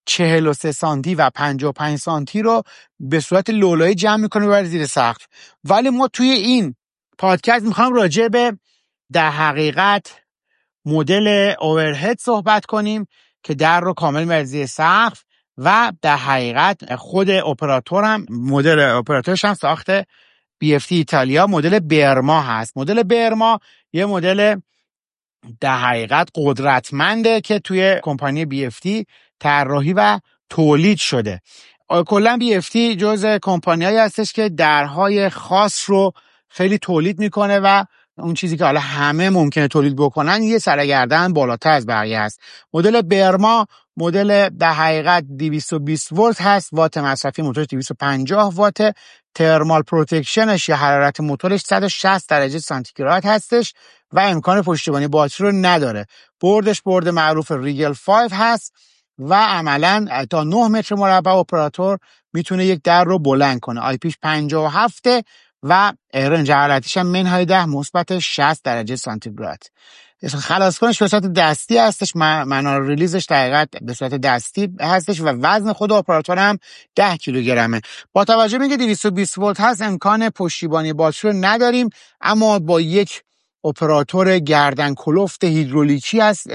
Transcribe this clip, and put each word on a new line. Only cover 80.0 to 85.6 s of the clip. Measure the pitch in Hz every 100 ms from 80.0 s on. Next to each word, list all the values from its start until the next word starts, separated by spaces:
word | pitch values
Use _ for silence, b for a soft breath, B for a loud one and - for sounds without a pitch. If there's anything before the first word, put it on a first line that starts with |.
| 196 220 226
پشتیبانی | - 175 - 165 160 156
باتری | 151 160 - 214
رو | 196
نداریم، | 190 233 240 247 233 b b b
اما | - 214 220 202
با | 156 170
یک | 160 190 196 - - _ _ _
اپراتور | 156 - 156 151 143 185 190 185
گردن | 147 151 143 135 143
کلفت | 135 - 165 196 -
هیدرولیکی | 180 156